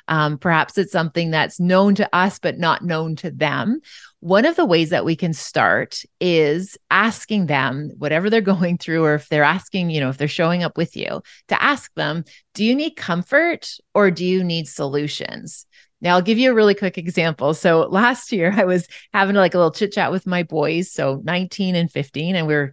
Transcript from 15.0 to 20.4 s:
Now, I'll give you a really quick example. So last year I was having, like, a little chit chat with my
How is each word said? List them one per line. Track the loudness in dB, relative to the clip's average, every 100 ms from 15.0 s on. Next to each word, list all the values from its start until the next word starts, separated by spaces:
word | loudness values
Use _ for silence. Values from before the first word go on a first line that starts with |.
| -4 -6 -10 -10 -12 -14 -14 _ _ _
Now, | 2
I'll | 4
give | 4 2
you | 4
a |
really | 6 4 4
quick | -2 -4
example. | -4 0 0 0 -2 0
So | 2 4 2
last | 2 2 0 -4
year | -2 0 2
I | 2
was | 0 -2 -12 -6 0
having, | 2 4
like, | 4 4
a |
little | 2
chit | 2 -4
chat | 0 -2
with | -2 -2
my | -2